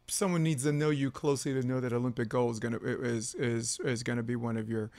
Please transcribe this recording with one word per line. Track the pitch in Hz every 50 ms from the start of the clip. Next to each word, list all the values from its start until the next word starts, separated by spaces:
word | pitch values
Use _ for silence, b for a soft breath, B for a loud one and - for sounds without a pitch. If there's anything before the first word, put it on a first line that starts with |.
| _ -
someone | - - 208 190 175 165
needs | 160 160 156 127
to | 131 151
know | 147 147 151 151
you | 151 139 139 135
closely | - - - 147 139 135 - 147
to | 135 131 123
know | 123 127 127
that | 123 123
Olympic | 117 120 123 127 117 - 120 107
gold | 131 123 123 120
is | 113 110
gonna, | 117 117 117 110
is, | - 127 120 - 127 120 117 113 110 - -
is, | - 135 120 117 113 113 - - - -
is | 143 123 117
gonna | 123 123 120 120
be | 117 117 123
one | 117 117 117 113
of | 113 110 110
your, | 113 110 107 107 B